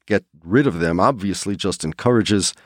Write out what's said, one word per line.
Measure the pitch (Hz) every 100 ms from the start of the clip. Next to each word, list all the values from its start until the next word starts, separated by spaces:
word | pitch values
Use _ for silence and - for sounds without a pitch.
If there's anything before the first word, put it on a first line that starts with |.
get | - 98 - 76
rid | 82 120 139
of | 87
them | 82 87
obviously | 117 120 98 85 101 98
just | - -
encourages | 78 - 123 117 92 101 87 -